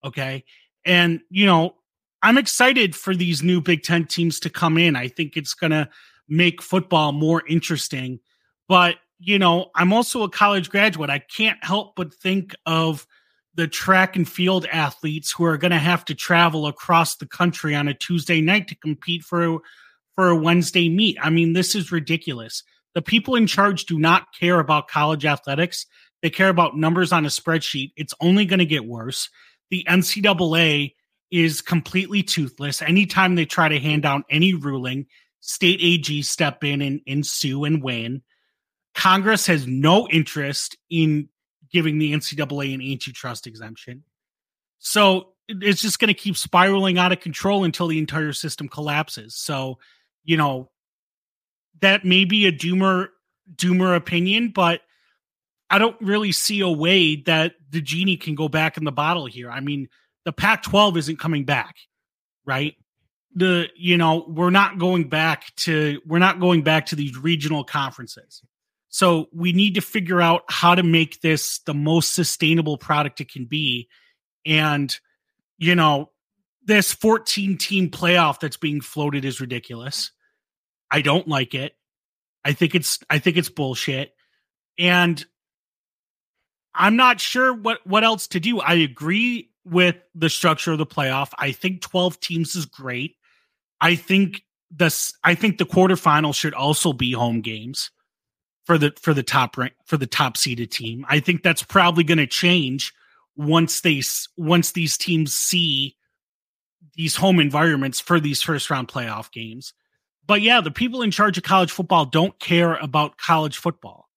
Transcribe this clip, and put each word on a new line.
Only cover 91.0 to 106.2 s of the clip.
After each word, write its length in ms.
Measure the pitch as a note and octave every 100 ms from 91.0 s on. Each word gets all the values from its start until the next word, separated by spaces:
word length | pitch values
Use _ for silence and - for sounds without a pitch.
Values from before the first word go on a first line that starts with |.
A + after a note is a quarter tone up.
| C3+ C3 - -
I 140 | C#3
think 300 | C3 F#3 F#3
twelve 400 | - F#3 F3+ F3
teams 340 | - E3 D#3
is 100 | F#3
great. 520 | C#3+ - C3 B2 D3 _ _ _ _ _ _ _
I 160 | E3 F3
think 480 | - F#3+ G3 - _ _ _
the 140 | D#3+
s-, 300 | E3+ - - -
I 100 | E3
think 240 | F3 A3 F3
the 80 | E3
quarterfinals 720 | - F#3 F#3 E3+ D3+ D#3 C#3
should 180 | D#3
also 380 | C3+ C#3 D3+ E3+
be 180 | B2 B2
home 300 | B2 A#2+ A#2
games 500 | A2 A2 A#2 C#3+ - _ _ _ _ _ _ _ -
for 120 | E3
the, 160 | D3 -
for 140 | -
the 100 | C#3+
top 360 | B2 C#3 B2 -
rank, 160 | B2+ _
for 140 | _ D#3
the 80 | C3
top 320 | - C#3 -
seeded 320 | - A#2+ A#2
team. 340 | - A2+ A#2 C#3
I 140 | D3
think 220 | E3 F3+
that's 200 | F3 D#3+
probably 400 | - G3 F3 E3+
gonna 240 | D#3+ E3 C#3
change 680 | - F3 F3+ C3+ C3 - _ _ _ _ -
once 460 | D3 E3 E3 -
they 160 | F3 C#3+
s-, 280 | B2+ - - -
once 340 | D#3+ F3 E3
these 240 | - D#3+ -
teams 380 | - E3 D3
see 640 | - - F3+ E3 C3+ C#3 _ _ _